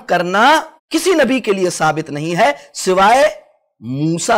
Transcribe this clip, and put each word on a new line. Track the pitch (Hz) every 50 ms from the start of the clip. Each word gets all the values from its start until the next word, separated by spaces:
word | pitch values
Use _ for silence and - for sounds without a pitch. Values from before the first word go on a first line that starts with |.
| - -
करना | 180 175 170 175 185 202 233 277 311 311 - - _ _ _ _
किसी | - 330 - 359 370
नबी | 311 269 220 262 247
के | 214 220 196
लिए | 190 185 180
साबित | - - 160 156 151 156 156 -
नहीं | 143 147 151 165 175
है | 175 175 185 285 - - - -
सिवाय | - - 190 185 185 190 208 240 269 294 311 622 - - _ _ _ _ _ _ _
मूसा | 107 117 131 139 151 160 165 165 - - 165